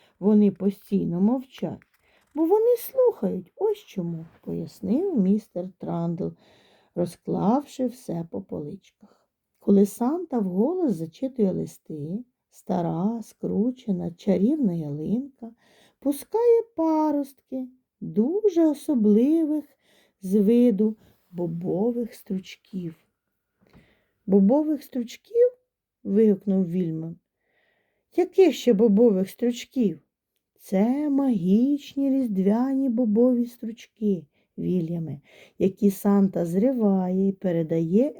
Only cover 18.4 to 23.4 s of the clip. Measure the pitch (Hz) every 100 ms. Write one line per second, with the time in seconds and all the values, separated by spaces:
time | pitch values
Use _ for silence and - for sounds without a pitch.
18.4 | 427 339 320 285 - 262 208 208 269 330
19.4 | 302 302 - _ _ _ _ _ 185 214
20.4 | 202 240 247 196 220 220 _ _ _ 175
21.4 | 175 170 180 165 233 240 220 - - 190
22.4 | 185 - _ 185 170 160 _ _ _ _